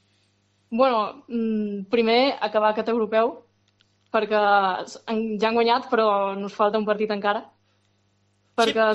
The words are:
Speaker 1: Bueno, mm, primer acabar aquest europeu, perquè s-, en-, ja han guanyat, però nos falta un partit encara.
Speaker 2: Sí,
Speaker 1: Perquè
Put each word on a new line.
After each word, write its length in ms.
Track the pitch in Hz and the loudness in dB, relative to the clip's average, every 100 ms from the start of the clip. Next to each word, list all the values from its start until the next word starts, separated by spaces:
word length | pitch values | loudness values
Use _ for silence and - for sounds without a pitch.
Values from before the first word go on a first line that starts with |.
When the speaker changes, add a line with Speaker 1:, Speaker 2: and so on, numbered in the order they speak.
| _ _ _ _ _ _ _ | _ _ _ _ _ _ _
Speaker 1:
Bueno, 540 | 233 254 226 202 - - | 0 2 2 -2 -8 -10
mm, 580 | 233 226 214 208 202 190 | -4 -2 -4 -4 -8 -2
primer 460 | 233 226 240 277 - | 0 4 4 2 0
acabar 300 | 214 214 214 | -2 0 0
aquest 160 | 214 220 | 0 -2
europeu, 460 | 233 208 220 240 - - _ _ _ _ _ _ | -2 0 0 0 -4 -18 _ _ _ _ _ _
perquè 260 | 220 208 214 202 202 190 180 | -2 0 2 4 4 2 -2
s-, 160 | - - - | -8 -14 -6
en-, 260 | 220 226 208 | -4 -4 -2
ja 100 | 220 | 0
han 60 | 233 | 2
guanyat, 280 | 233 247 254 | 2 0 0
però 440 | 233 220 202 196 196 | 2 2 2 0 -4
nos 180 | 196 - | -8 -2
falta 240 | 208 214 | 0 0
un 60 | 214 | -2
partit 240 | 208 214 | -2 -2
encara. 340 | 202 202 208 - | -2 -2 -4 -8
Speaker 2:
Sí, 1120 | _ _ _ _ _ _ _ _ _ _ - | _ _ _ _ _ _ _ _ _ _ 0
Speaker 1:
Perquè 320 | 233 226 220 | 0 2 2